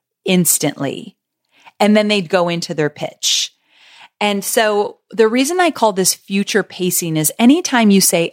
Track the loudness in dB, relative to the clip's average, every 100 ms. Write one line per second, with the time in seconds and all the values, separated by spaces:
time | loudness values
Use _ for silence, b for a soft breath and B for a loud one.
0 | _ _ -2 0 2 0 -4 -6 -8 -10
1 | -14 _ _ _ _ b b _ 2 2
2 | 2 -2 0 0 0 -2 -6 -4 -4 -4
3 | -12 -6 -4 -4 -4 b b b b b
4 | b _ -4 -2 -2 0 0 0 -4 -8
5 | _ 0 2 2 0 0 0 0 0 0
6 | -2 -4 _ -4 0 -2 -4 -4 -4 -2
7 | -2 -2 -2 2 4 4 2 2 4 4
8 | 4 0 -2